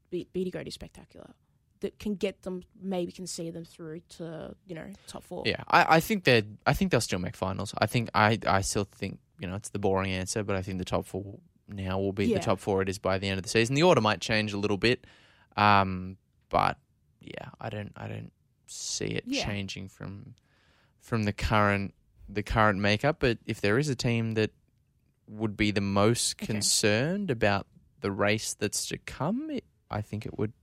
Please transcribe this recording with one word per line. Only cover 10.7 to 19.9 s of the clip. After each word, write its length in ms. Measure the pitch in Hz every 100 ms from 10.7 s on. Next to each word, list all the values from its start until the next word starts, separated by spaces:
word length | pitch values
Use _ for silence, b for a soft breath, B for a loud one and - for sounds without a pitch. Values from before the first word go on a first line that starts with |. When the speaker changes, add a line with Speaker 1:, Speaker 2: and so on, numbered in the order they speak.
| 92
Speaker 2:
the 80 | 90
top 200 | 90 -
four 340 | 95 101 - _ _ -
now 320 | 101 95 95
will 140 | 98
be 120 | 98 107
Speaker 1:
Yeah. 100 | 104
Speaker 2:
the 40 |
top 160 | 120 98
four 220 | - 95
it 80 | 95
is 100 | 95
by 180 | 92 95
the 100 | 98
end 80 | 95
of 60 |
the 60 | 90
season. 260 | 113 113 139
The 80 |
order 180 | 180 117
might 180 | 107 92
change 320 | - 110 107
a 40 | 101
little 200 | 101 101
bit, 300 | 113 127 b b b b b -
um, 600 | 104 101 95 92 92 95 _ _ _
but 280 | - 50 - _ _ _ _
yeah, 280 | - - - -
I 80 | 117
don't, 220 | 107 104 -
I 120 | 110
don't 240 | 107 110 _ _ _ -
see 380 | - - - 104
it 180 | 113 240
Speaker 1:
Yeah. 200 | 269 -
Speaker 2:
changing 420 | 101 98 95
from, 460 | 95